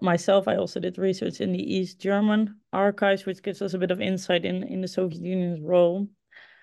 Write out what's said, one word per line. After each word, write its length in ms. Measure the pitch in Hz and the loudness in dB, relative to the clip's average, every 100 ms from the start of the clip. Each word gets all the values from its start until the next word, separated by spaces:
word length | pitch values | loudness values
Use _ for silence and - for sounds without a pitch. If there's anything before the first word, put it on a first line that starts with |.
myself, 460 | 185 170 - 196 196 | 2 2 4 4 4
I 80 | 196 | 0
also 240 | 175 - | -2 -4
did 160 | 180 180 | -6 -2
research 420 | 190 190 - - | -2 0 -4 -4
in 140 | 185 | -2
the 220 | 180 - 190 | -2 -2 -2
East 240 | 180 - | -4 -4
German 600 | 196 202 208 214 214 - _ | -2 2 2 2 0 -6 _
archives, 520 | 185 202 202 202 196 190 | 2 2 4 2 2 -2
which 160 | 185 | -8
gives 200 | 202 190 | -8 -6
us 120 | 196 | -4
a 40 | 180 | -2
bit 140 | 180 | 0
of 100 | 185 | 0
insight 420 | 190 190 190 175 | -2 -2 0 0
in, 200 | 185 185 | 0 -4
in 180 | - 185 | -4 -6
the 60 | 185 | -4
Soviet 340 | 185 185 165 | -2 -4 -4
Union's 400 | 175 185 175 165 | -4 -2 -2 -4
role. 480 | 156 180 170 190 202 _ _ - - _ | 2 4 4 2 -4 _ _ -20 -20 _